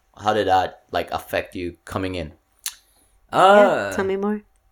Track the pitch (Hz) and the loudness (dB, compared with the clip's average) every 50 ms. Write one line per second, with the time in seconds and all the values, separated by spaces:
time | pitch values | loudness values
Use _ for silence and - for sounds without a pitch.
0 | _ _ _ - 98 107 107 107 101 95 92 92 90 85 - - _ _ - 87 | _ _ _ -8 -4 -2 0 0 2 2 2 2 0 -2 -6 -14 _ _ -6 -6
1 | 85 - - - - - - 90 92 - - 92 90 87 82 _ - - - 104 | -6 -6 -8 -10 -8 -6 -6 -6 -6 -6 -10 -10 -10 -10 -10 _ -14 -10 -8 -6
2 | 95 92 90 87 80 76 - _ _ _ _ _ - - - - _ _ _ _ | -6 -6 -6 -8 -10 -10 -14 _ _ _ _ _ -12 -12 -12 -14 _ _ _ _
3 | _ _ _ _ _ _ - 135 175 190 202 208 202 190 160 123 101 101 95 190 | _ _ _ _ _ _ 2 4 6 8 8 8 6 4 2 0 -2 -4 -4 -4
4 | 190 190 190 196 196 208 214 208 208 _ _ _ _ _ | -4 -4 -4 -4 -4 -4 -6 -6 -10 _ _ _ _ _